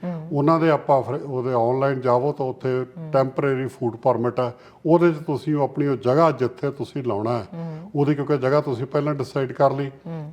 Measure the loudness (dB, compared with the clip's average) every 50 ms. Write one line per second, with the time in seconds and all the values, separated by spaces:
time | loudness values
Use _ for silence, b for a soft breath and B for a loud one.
0 | -8 -8 -8 -8 -8 -6 -2 0 2 2 4 4 4 2 2 2 2 2 2 2
1 | 2 0 -6 -6 -6 -6 -6 -4 -2 0 0 2 2 2 2 2 0 0 0 0
2 | 2 2 2 4 2 0 -2 -2 -4 -6 -4 -4 -4 -2 -2 -2 -4 -6 -10 -14
3 | -6 0 2 2 2 2 0 -2 0 0 0 0 -2 -6 -4 -4 -4 -4 -2 0
4 | 2 2 2 2 2 0 0 0 -2 -2 -4 -8 B B B B B 4 4 6
5 | 6 4 2 2 -2 -4 -4 -4 -2 -2 0 0 0 0 0 -2 0 0 0 0
6 | 2 2 4 4 4 4 2 2 -2 -2 -2 -4 -6 -6 -6 -6 -8 -8 -8 -6
7 | -4 -4 -2 -2 -2 -2 -4 -4 -6 -8 -10 -12 -10 -10 -12 -14 -12 -6 -2 0
8 | 0 2 0 0 0 0 0 0 2 2 2 2 2 0 -4 -4 -4 -4 -2 -2
9 | -2 -2 -2 -4 -6 -4 -4 -4 -4 -2 2 2 4 4 4 0 -4 -6 -8 -12
10 | -14 -12 -10 -10 -12 -12